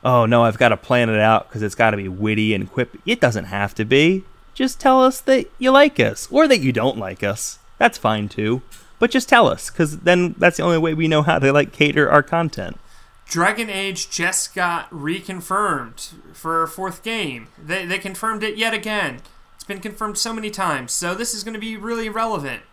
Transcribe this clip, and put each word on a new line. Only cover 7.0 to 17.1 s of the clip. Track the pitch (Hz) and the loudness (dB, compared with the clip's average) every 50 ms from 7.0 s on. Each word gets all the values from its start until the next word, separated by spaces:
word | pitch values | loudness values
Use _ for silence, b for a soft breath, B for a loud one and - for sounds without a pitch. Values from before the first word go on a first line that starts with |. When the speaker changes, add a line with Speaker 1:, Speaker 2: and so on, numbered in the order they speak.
| 101 92 90 - - | -8 -8 -8 -4 -4
Speaker 1:
us. | 101 98 - - - - - _ - - - | -4 -4 -4 -8 -12 -12 -14 _ -20 -4 0
That's | - - - - | 0 0 0 0
fine, | - 113 107 107 104 101 | -2 0 0 0 -4 -6
too. | - - 107 107 120 127 - b b b b b b - | -6 -4 -2 -2 -2 -2 -4 b b b b b b 0
But | - 240 | 0 2
just | - 262 247 - | 2 0 2 4
tell | 269 240 214 131 | 6 6 6 4
us, | - - - - | 2 -2 -8 -14
'cause | - - 170 151 151 156 | -2 -2 -2 -2 -2 -2
then | - 170 180 180 180 175 - - | 2 2 4 4 2 0 0 2
that's | 170 175 170 - | 2 2 2 2
the | |
only | 156 175 170 160 | 0 0 2 2
way | 160 165 156 | 0 0 0
we | 156 160 156 | 0 0 2
know | 160 151 | 2 2
how | 151 143 - - | 2 2 0 2
to, | 135 139 | 2 4
like, | 139 147 143 - | 4 4 2 0
cater | - - 151 147 147 151 147 - | 0 0 0 2 4 2 2 4
our | 151 147 | 4 4
content. | 143 - - 165 170 160 - - 98 85 - - b b b b b b b b _ - | 4 2 -2 -2 -2 -2 -4 -8 -10 -10 -12 -14 b b b b b b b b _ -8
Speaker 2:
Dragon | - 165 170 196 214 220 233 208 | -4 0 0 0 0 -2 -6 -6
Age | 196 190 196 196 190 - - - | -6 -6 -6 -6 -6 -8 -10 -10
just | - - 170 180 185 - - - - | -6 -4 -4 -4 -2 -4 -6 -6 -6
got | 190 180 175 170 165 - - | -4 -4 -2 -4 -6 -8 -10
reconfirmed | 175 160 139 151 170 190 180 - 190 180 151 - 185 202 208 196 160 135 123 113 117 - - - 165 - - - - | -14 -10 -8 -6 -6 -6 -8 -10 -12 -12 -8 -4 -2 -2 0 -2 -2 -4 -6 -12 -14 -16 -18 -18 -18 -20 -20 -20 -20
for | - - 160 165 165 | -12 -8 -4 -2 -2
a | 165 160 | -2 -2
fourth | - - 190 190 175 - | -6 -8 -8 -10 -10 -10
game. | - 220 | -10 -8